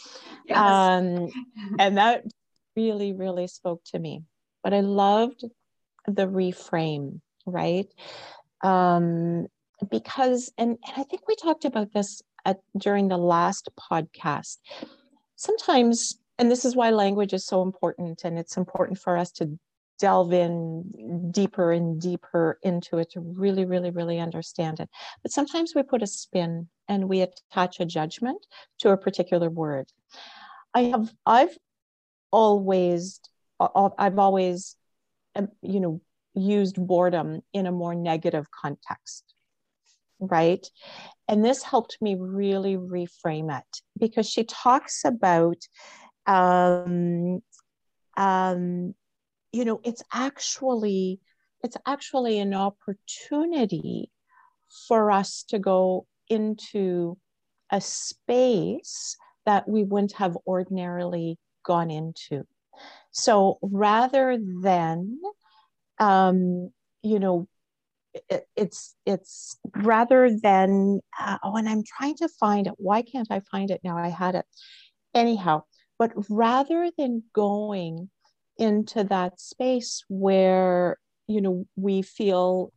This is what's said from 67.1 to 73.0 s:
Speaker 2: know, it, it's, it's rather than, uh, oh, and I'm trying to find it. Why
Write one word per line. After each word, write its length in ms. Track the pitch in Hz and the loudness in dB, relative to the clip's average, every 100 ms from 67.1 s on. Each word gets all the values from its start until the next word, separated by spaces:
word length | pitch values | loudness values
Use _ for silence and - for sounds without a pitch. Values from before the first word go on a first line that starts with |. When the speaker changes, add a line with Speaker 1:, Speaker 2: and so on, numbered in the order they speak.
| 214 | 0
Speaker 2:
know, 280 | 190 175 180 _ _ _ _ _ _ - - | 2 0 -2 _ _ _ _ _ _ -20 -6
it, 180 | 185 - - | -6 -6 -4
it's, 400 | 202 - - _ - | -4 -4 -18 _ -4
it's 540 | 190 - - - - - 202 | -4 -6 -20 -18 -16 -12 -2
rather 600 | 208 226 233 262 254 214 | 2 4 6 6 6 6
than, 640 | 220 190 190 196 196 196 - - | 4 6 6 4 4 0 -4 -8
uh, 180 | 196 196 | -6 -4
oh, 140 | 190 214 | -4 -2
and 120 | 220 | -2
I'm 140 | 220 | -2
trying 320 | 214 - 277 302 | -4 -6 -6 -4
to 120 | 330 - | -6 0
find 260 | 214 208 196 | 0 2 0
it. 80 | - | -4
Why 260 | 190 208 | -2 0